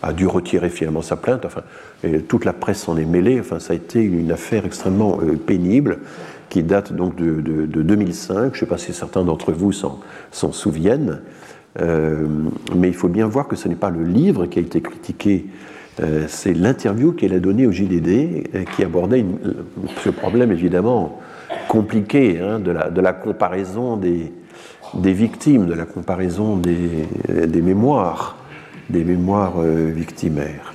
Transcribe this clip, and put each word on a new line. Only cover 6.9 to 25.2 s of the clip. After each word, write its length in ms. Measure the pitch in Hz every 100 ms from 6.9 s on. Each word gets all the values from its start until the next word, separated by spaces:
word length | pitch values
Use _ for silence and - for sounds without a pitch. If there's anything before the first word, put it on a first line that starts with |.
donc 220 | 87 90 85
de, 260 | 82 80
de, 240 | 76 78 78
de 160 | 80
deux 140 | 80 104
mille 180 | 98
cinq, 400 | 85 - 98 131
je 40 | -
ne 20 |
sais 60 | 110
pas 100 | 85
si 160 | -
certains 300 | - - -
d'entre 280 | 90 76 -
vous 180 | 80 98
s'en, 280 | - - 67 - - -
s'en 220 | - 82
souviennent, 680 | - - 78 85 135 131 73 - - - - _ -
euh, 460 | 82 82 78 78 78 76 78 - - 90
mais 140 | 90
il 60 | 90
faut 140 | 92
bien 160 | 90 110
voir 220 | 113 139
que 80 | 107
ce 140 | 95
n'est 60 | 85
pas 140 | 101
le 140 | 85
livre 420 | 82 98 180 139 87
qui 140 | -
a 20 |
été 200 | 85 85
critiqué, 640 | - - - - 104 98 - - - - - -
euh, 260 | 80 76 78
c'est 260 | - 101
l'interview 580 | 85 95 131 120 101 147
qu'elle 220 | 175 98
a 60 | 92
donnée 260 | 92 104 131
au 60 |
J 160 | 90 98
D 140 | 87
D, 420 | 78 101 160 78 -
euh, 120 | - 90 -
qui 80 |
abordait 380 | 92 80 92 127
une, 180 | 101 87 - - - - 95 -
ce 80 | -
problème 400 | 90 95 107 123
évidemment 680 | 87 87 90 104 123 80 76 - - - - -
compliqué, 720 | 110 104 113 101 143 127 82
hein, 200 | 92 110
de 120 | 90
la, 180 | 82 80
de 120 | 85
la 100 | 92
comparaison 840 | 90 107 98 95 92 95 98 127 110
des, 340 | 92 87 80 - - - - - -
des 180 | - 92
victimes, 540 | 95